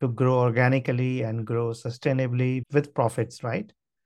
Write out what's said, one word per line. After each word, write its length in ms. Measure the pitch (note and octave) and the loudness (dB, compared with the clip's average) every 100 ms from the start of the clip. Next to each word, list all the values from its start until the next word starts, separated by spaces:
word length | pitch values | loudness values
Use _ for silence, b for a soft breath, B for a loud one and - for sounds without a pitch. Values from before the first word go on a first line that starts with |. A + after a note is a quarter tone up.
to 80 | C3 | -4
grow 300 | A2+ B2+ B2+ | 2 2 4
organically 800 | B2 A#2 B2+ C3+ C3 B2 B2+ B2+ | 4 4 4 2 0 0 0 -2
and 240 | A2+ A2+ A2 | -4 -4 -4
grow 240 | A#2 A#2 | -2 -2
sustainably 960 | A#2 A#2+ A#2 D3+ C3 B2+ B2 B2+ C3 - | -6 -8 -4 -2 0 0 0 0 -2 0
with 200 | D3 C#3+ | 0 0
profits, 480 | - A#2 - A#2 - | 0 0 0 -4 -6
right? 280 | A#2+ F#3+ - _ _ _ | -8 -6 -8 _ _ _